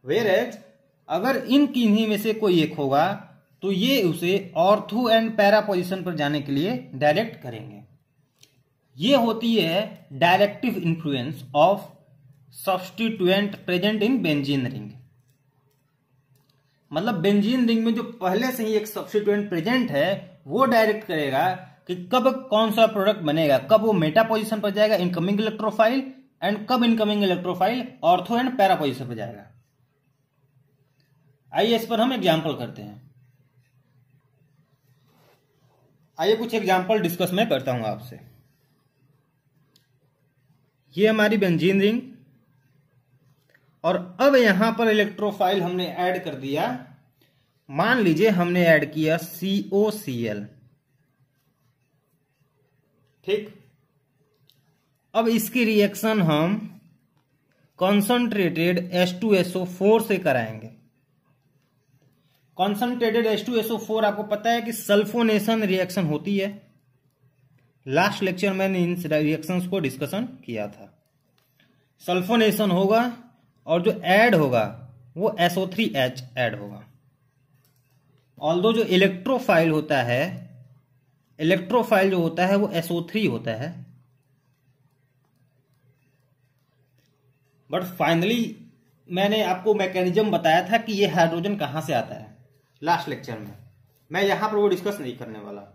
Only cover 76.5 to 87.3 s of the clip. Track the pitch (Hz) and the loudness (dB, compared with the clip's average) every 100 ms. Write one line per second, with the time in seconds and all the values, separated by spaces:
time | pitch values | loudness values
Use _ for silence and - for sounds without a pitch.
76.5 | 104 101 101 - _ _ _ _ _ _ | -4 -14 -16 -20 _ _ _ _ _ _
77.5 | _ _ _ _ _ _ _ _ _ 147 | _ _ _ _ _ _ _ _ _ -2
78.5 | 175 214 233 208 185 190 185 247 254 254 | 2 2 2 2 4 4 2 -2 -2 2
79.5 | 170 165 156 151 143 120 123 170 - - | 4 4 0 0 -2 0 -2 -2 -8 -16
80.5 | - - _ _ _ _ _ _ - 156 | -20 -20 _ _ _ _ _ _ -4 0
81.5 | 185 180 240 226 202 190 185 165 165 185 | 0 0 0 2 2 2 2 -2 0 0
82.5 | 202 208 170 160 170 170 214 185 117 - | 2 0 -2 -4 -6 -4 -2 -2 -2 -6
83.5 | 113 151 175 - - _ _ _ _ _ | -6 -8 -12 -20 -20 _ _ _ _ _
84.5 | _ _ _ _ _ _ _ _ _ _ | _ _ _ _ _ _ _ _ _ _
85.5 | _ _ _ _ _ _ _ _ _ _ | _ _ _ _ _ _ _ _ _ _
86.5 | _ _ _ _ _ _ _ _ | _ _ _ _ _ _ _ _